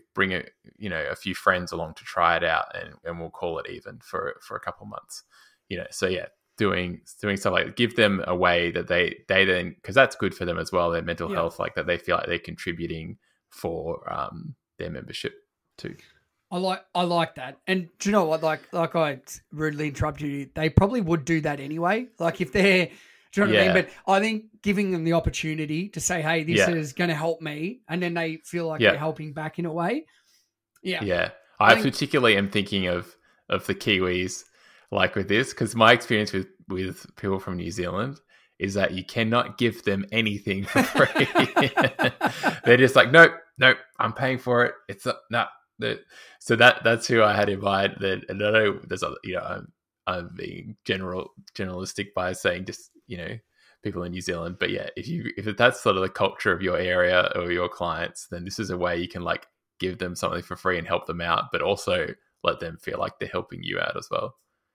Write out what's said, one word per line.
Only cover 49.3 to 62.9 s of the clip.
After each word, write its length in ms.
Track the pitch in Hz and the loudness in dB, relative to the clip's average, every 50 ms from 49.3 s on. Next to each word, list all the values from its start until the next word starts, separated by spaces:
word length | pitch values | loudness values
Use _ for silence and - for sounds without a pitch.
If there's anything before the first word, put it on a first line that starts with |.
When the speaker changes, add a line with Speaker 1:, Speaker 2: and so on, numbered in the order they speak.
| 90 | -8
Speaker 1:
know, 80 | 90 | -6
I'm, 320 | - - 95 98 - - _ _ _ _ _ _ - | -6 -6 -8 -10 -12 -16 _ _ _ _ _ _ -6
I'm 220 | 95 92 90 87 82 - | -6 -6 -6 -6 -10 -12
being 440 | 87 85 85 87 87 - - 110 _ - | -12 -12 -10 -12 -12 -14 -16 -16 _ -6
general, 480 | - 98 95 95 92 90 92 - - _ - - - - | -4 -4 -4 -4 -6 -6 -8 -8 -10 _ -20 -20 -14 -10
generalistic 600 | - 101 92 90 90 95 - - - 202 196 - | -8 -8 -6 -6 -8 -8 -8 -8 -8 -8 -6 -4
by 180 | 95 92 92 | -4 -4 -4
saying 320 | 92 - - 95 87 87 95 | -4 -2 -2 -2 -2 -2 -6
just 280 | 104 - - - - _ _ _ | -10 -12 -14 -16 -20 _ _ _
you 100 | - 120 | -14 -12
know, 200 | 87 85 92 110 113 - _ _ _ _ _ _ _ - | -10 -10 -10 -10 -12 -14 _ _ _ _ _ _ _ -8
people 200 | 104 92 90 87 | -8 -6 -6 -6
in 80 | 90 | -6
New 100 | 90 92 | -6 -6
Zealand. 360 | 87 - 87 85 85 85 95 - | -6 -4 -4 -4 -4 -6 -6 -4
But 120 | - 90 | -4 -2
yeah, 180 | 98 - - - - | -4 -4 -6 -8 -10
if 120 | - - | -10 -8
you, 240 | 123 170 170 - - - | -8 -6 -6 -6 -8 -8
if 180 | - 101 107 101 | -8 -6 -4 2
that's 240 | - 120 127 131 - | 4 4 4 4 4
sort 140 | - 113 98 | 2 2 2
of 60 | 92 | 2
the 80 | 95 92 | 2 -2
culture 420 | - - 101 98 - - - 104 | 0 0 0 0 0 0 0 0
of 100 | 90 82 | 0 2
your 160 | 95 90 76 | 0 0 0
area 540 | 76 92 90 90 90 90 87 92 90 90 92 - | 0 0 2 2 4 4 6 6 4 4 4 2
or 160 | 92 87 87 | -2 -2 0
your 180 | 87 87 87 90 | 0 0 -2 -2
clients, 580 | - - 87 85 80 78 85 - - - - | -4 -4 -4 -4 -2 -4 -4 -8 -8 -12 -14
then 160 | - 90 87 87 | -12 -10 -10 -10
this 140 | 95 - - | -8 -8 -6
is 100 | 110 90 | -6 -4
a 80 | 95 | -4
way 200 | 87 87 87 87 | -2 -2 0 0
you 100 | 87 87 | -2 -4
can, 140 | 87 - 92 | -4 -6 -6
like, 240 | 87 80 - - - _ _ _ _ _ _ - | -4 -4 -4 -4 -6 _ _ _ _ _ _ -6
give 180 | - 92 90 | -4 -4 -4
them 180 | - 95 90 87 | -4 -6 -6 -6
something 260 | - - 85 87 87 | -4 -4 -4 -4 -4
for 140 | 85 - 90 | -6 -8 -8
free 220 | - - 95 90 | -4 -2 -2 -2
and 100 | 85 82 | -2 -2
help 180 | - 87 87 - | -2 -2 -2 -2
them 160 | - 85 87 | -4 -8 -4
out, 240 | 85 85 82 - - - | -2 -2 0 -2 -2 -2
but 100 | - 82 | -2 -2
also 460 | 73 90 101 98 - 101 90 90 78 - - _ _ _ _ _ - | 0 0 0 0 0 -2 -2 0 -2 -4 -8 _ _ _ _ _ -2
let 160 | 85 80 - | -2 -2 -2
them 180 | 85 82 82 | -4 -10 -10
feel 200 | - - - | -12 -10 -8